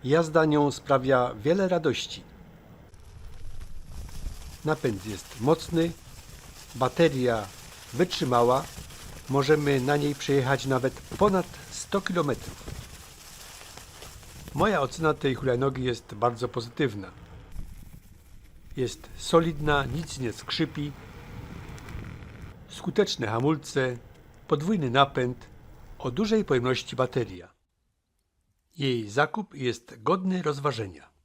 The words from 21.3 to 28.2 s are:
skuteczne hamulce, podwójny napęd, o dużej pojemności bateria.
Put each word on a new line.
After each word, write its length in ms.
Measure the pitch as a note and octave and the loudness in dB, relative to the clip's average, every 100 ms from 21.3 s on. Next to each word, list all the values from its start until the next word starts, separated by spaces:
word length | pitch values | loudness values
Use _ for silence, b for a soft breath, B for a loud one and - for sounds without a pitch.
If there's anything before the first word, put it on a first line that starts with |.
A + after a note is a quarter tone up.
| - - - - - - - - - - - - - - | -14 -12 -14 -12 -14 -12 -12 -10 -12 -16 -16 -16 -18 -18
skuteczne 580 | - - - G3 - A2+ | -8 -2 2 2 2 0
hamulce, 680 | A2+ C3+ D#3 - C#3 C3 B2 - - - - - | 2 2 0 -2 0 0 -2 -12 -20 -20 -20 -2
podwójny 420 | C#3+ E3 G#3+ C3+ | 0 2 0 4
napęd, 580 | B2+ C#3 C3 B2 B2+ - - - - - - | 6 6 4 0 -2 -12 -20 -20 -20 -18 -8
o 120 | C3 | -6
dużej 340 | B2 G#3+ A3 | 0 2 2
pojemności 520 | F#3+ C3 B2 B2+ - B2 | 4 2 4 0 -2 -2
bateria. 580 | B2+ C3+ G#2 F#2 E2 _ _ _ _ _ _ _ | 0 0 -2 -6 -16 _ _ _ _ _ _ _